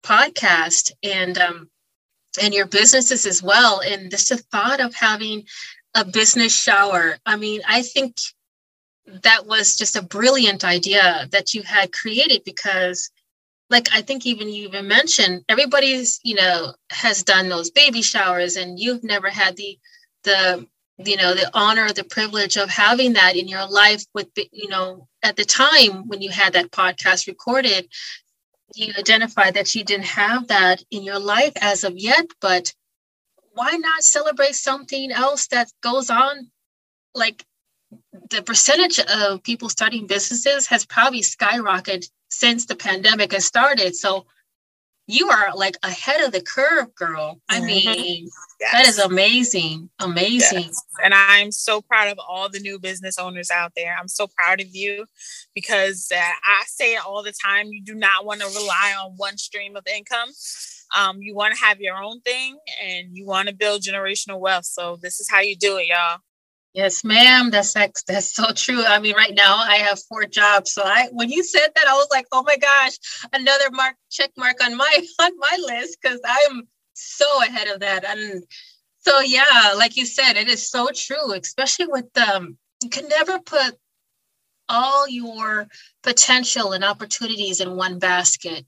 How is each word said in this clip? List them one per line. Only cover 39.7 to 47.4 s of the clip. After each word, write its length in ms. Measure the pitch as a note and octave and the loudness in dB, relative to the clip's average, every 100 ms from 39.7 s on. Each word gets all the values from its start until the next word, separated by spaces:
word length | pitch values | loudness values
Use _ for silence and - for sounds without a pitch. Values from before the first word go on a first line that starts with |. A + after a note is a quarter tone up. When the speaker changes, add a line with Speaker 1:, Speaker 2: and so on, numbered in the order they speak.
| - A3 A#3 G3+ | -2 -2 -2 -4
Speaker 1:
businesses 640 | G3 G3 A#3+ C#4 C#4 C#4 | -4 -2 -2 0 0 2
has 180 | - - | 0 0
probably 360 | - B3+ B3+ | 2 2 2
skyrocketed 840 | G#3 - G3+ A#3+ G#3 F#3 F#3+ F#3+ F3 _ _ | -4 0 -2 0 -2 -4 -4 -8 -8 _ _
since 380 | - A#3+ A#3 - | 0 0 0 -4
the 100 | G3+ | -6
pandemic 560 | G#3 F#3+ G3+ A3 G3+ | -4 0 2 2 0
has 120 | G3 | 0
started. 520 | F#3 A#3 C4+ C4+ F#3 F3+ | -2 2 2 2 -2 -2
So 300 | G3+ F#3+ _ _ _ _ _ _ _ _ - | -4 -4 _ _ _ _ _ _ _ _ -4
you 180 | A#3 F#4+ | -2 2
are, 240 | A3 G3+ F3+ | 2 2 0
like, 200 | F#3+ F#3 | -4 -2
ahead 380 | F#3+ F3 - D4 | -8 -6 -2 0
of 100 | C#4+ | 0
the 80 | G3 | -2
curve, 520 | F3 - C#4+ E4 B3+ | -6 0 2 2 -2
girl. 460 | _ E3+ D#3+ D3+ E3+ | _ -6 -6 -8 -10